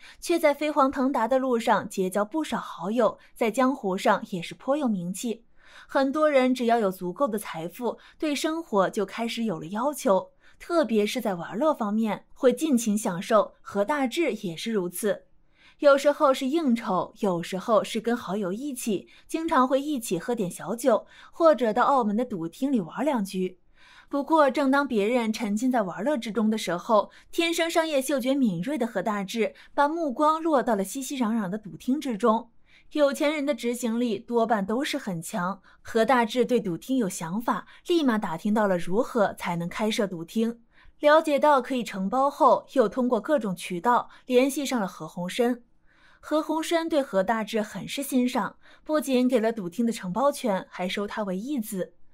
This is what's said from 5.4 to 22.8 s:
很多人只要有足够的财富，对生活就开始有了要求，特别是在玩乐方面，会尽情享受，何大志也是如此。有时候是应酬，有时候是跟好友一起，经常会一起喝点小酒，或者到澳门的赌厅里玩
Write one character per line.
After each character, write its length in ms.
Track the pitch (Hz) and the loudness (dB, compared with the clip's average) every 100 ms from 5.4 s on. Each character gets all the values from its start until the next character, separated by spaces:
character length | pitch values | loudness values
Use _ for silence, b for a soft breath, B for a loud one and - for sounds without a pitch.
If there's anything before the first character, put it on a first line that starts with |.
| _ B B B B | _ B B B B
很 240 | 285 269 | 0 2
多 180 | 294 302 | 2 4
人 240 | 277 254 | 4 4
只 120 | 254 233 | 2 2
要 120 | 233 | 2
有 140 | 202 | 2
足 200 | 185 180 | -2 -6
够 160 | 180 277 | -2 -2
的 120 | 208 | -2
财 280 | - 160 165 | -8 -10 -10
富， 300 | - 240 - B B | -6 -6 -6 B B
对 160 | 311 277 | -4 -2
生 260 | 330 320 | -2 -4
活 260 | 330 202 175 | -2 2 2
就 160 | 214 | 0
开 240 | 196 - 233 | -4 -4 -6
始 160 | 233 | -4
有 160 | 226 160 | -4 -4
了 60 | 156 | -6
要 240 | 208 262 | -4 -4
求， 380 | 294 262 - - _ b b | -2 2 2 0 _ b b
特 260 | - 339 254 | -2 0 2
别 180 | 220 | 2
是 160 | 208 254 | 0 0
在 140 | 226 | -4
玩 240 | 180 165 185 | -4 -6 0
乐 160 | 311 | 0
方 180 | 302 214 | 0 0
面， 340 | 214 226 190 - | -2 -2 -4 -8
会 200 | - 254 | 0 2
尽 240 | 247 320 247 | 4 2 0
情 180 | 226 208 | 2 -2
享 240 | 214 175 | -2 -4
受， 360 | 196 220 - - | 2 2 2 -4
何 240 | - 196 | -6 -2
大 220 | 202 294 262 | 0 0 -2
志 280 | - 320 | 0 -2
也 220 | 214 185 160 | -2 -6 -8
是 160 | 226 | -4
如 160 | 220 175 | -2 -2
此。 360 | - 214 185 - _ _ b b b | -2 -2 -2 -6 _ _ b b b
有 180 | 294 277 | 6 6
时 140 | 294 | 4
候 220 | 285 294 | 4 4
是 120 | 269 269 | 4 0
应 300 | 320 302 233 | 0 2 0
酬， 380 | 220 185 151 - | 0 -2 -2 -2
有 240 | 202 175 | -2 -2
时 140 | 170 185 | -4 -6
候 260 | 185 214 | 2 2
是 160 | 196 226 | 2 -2
跟 160 | 214 240 | -4 -4
好 220 | - 196 | -4 -4
友 160 | 190 | -4
一 200 | 202 294 | -4 -8
起， 360 | 254 - 190 - B B | -6 -4 -4 -6 B B
经 200 | 320 330 | -6 0
常 200 | 320 254 | 2 2
会 140 | 269 | 2
一 180 | 285 294 | -2 -6
起 180 | - 170 | -4 -4
喝 160 | - | -4
点 160 | 233 180 | -4 -4
小 260 | - 147 233 | -6 -8 -4
酒， 300 | 269 214 - B B | 0 0 -2 B B
或 220 | - 330 | 2 4
者 200 | 277 233 | 4 2
到 100 | 214 | 2
澳 200 | 240 277 | 4 4
门 120 | 214 208 | 2 -2
的 80 | |
赌 240 | 247 190 165 | -4 -6 -8
厅 240 | - 269 | -6 -2
里 80 | |
玩 240 | 262 | -2